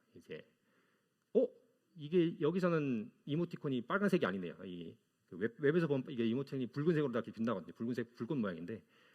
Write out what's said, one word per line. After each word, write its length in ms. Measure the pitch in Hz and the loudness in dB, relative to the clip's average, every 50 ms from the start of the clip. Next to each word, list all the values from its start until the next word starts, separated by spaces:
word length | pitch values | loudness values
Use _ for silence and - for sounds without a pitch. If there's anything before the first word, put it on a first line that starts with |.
| _ _ - | _ _ -20
이제, 320 | 92 85 - 82 76 - _ _ _ _ _ _ _ _ _ _ _ _ _ _ _ _ _ - | -20 -16 -14 -14 -14 -14 _ _ _ _ _ _ _ _ _ _ _ _ _ _ _ _ _ 2
어? 120 | 202 262 - - - _ _ _ _ _ _ - 175 | 2 2 2 0 -8 _ _ _ _ _ _ -16 -14
이게 420 | 147 147 165 185 165 165 175 - | -6 0 4 4 4 4 2 2
여기서는 720 | - 147 170 190 180 180 170 160 147 139 127 113 104 - - _ - | 0 0 2 2 2 2 2 2 2 2 0 -2 -2 -6 -12 _ -6
이모티콘이 560 | - 143 156 170 170 - - - 147 135 123 | -4 -2 0 0 -2 -4 -6 -4 -2 -2 -2
빨간색이 440 | 113 - 170 196 202 202 190 175 135 | -2 0 0 2 2 2 2 2 2
아니네요. 300 | 95 92 98 90 85 76 - 92 | 0 -2 -2 -4 -8 -8 -10 -12
이, 320 | 98 90 87 85 82 - - _ _ _ _ _ _ | -10 -10 -10 -10 -12 -14 -18 _ _ _ _ _ _
그 60 | 95 | -6
웹, 200 | 85 98 117 - - | -4 -4 -4 -2 0
웹에서 280 | 151 139 156 180 165 151 | 2 2 4 4 2 2
보면 180 | 143 135 131 - | 0 -2 -2 -4
이게 160 | 151 117 117 113 | -2 0 0 2
이모티콘이 400 | 113 131 139 135 - 135 127 107 | 2 0 -2 -4 -4 -4 -4 -4
붉은색으로 440 | - 143 147 165 170 151 151 131 | -4 -2 2 2 2 4 2 0
다 80 | 117 120 | 0 -2
이렇게 120 | 113 - | -4 -4
빛나거든요. 420 | 98 - 113 117 113 95 80 87 82 | -4 -2 0 0 0 -2 -4 -8 -10
붉은색 420 | - 113 117 127 127 117 - - | -6 -4 -2 -2 -2 -4 -6 -6
불꽃 200 | - 120 110 165 | -8 -4 -2 -2
모양인데, 460 | 143 110 101 90 80 85 90 113 98 - _ _ _ _ _ _ | 0 0 -2 -2 -4 -8 -10 -10 -10 -12 _ _ _ _ _ _